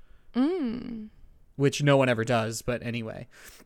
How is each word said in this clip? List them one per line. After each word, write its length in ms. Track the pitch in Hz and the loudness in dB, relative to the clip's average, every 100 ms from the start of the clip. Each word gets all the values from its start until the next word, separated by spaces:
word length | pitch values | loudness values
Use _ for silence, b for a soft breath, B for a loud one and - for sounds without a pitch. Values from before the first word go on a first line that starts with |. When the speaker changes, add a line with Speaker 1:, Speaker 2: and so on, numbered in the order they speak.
| - - - 233 | -20 -20 -6 -2
Speaker 1:
Mm. 720 | 285 370 247 - - 226 214 - - - - - | 0 0 -4 -6 -10 -12 -14 -18 -20 -20 -14 -2
Speaker 2:
Which 260 | 139 - | 0 2
no 140 | 143 139 | 4 6
one 120 | 127 | 6
ever 140 | 113 | 2
does, 380 | 113 117 110 110 | 2 0 0 -4
but 220 | - 120 | -4 -4
anyway. 440 | 120 117 110 95 - b b b | -4 -6 -8 -12 -14 b b b